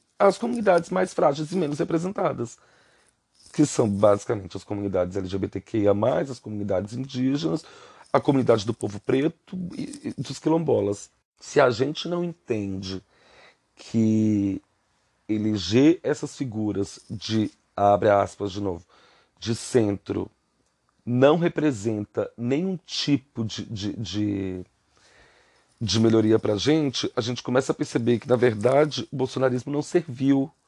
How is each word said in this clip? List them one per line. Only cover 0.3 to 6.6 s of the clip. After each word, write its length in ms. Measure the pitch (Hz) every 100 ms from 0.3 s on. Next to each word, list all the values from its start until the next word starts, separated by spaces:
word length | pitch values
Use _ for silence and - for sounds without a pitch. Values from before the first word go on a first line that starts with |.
| 185
comunidades 500 | 233 240 208 175 170
mais 240 | 185 190
frágeis 380 | - 151 143 151
e 60 | 170
menos 240 | 147 147
representadas, 800 | 170 165 180 208 175 127 120 - _ _ _ _ _ _ _ _ -
que 140 | - 147
são 220 | - 113
basicamente 680 | 98 107 101 - 110 95 98
as 60 |
comunidades 540 | - 101 101 92 90 98
L 100 | 92
G 100 | 95
B 120 | 98
T 120 | 98
Q 180 | - 113
I 100 | 101
A 60 |
mais, 360 | 101 113 156 139
as 80 | 120
comunidades 560 | 110 104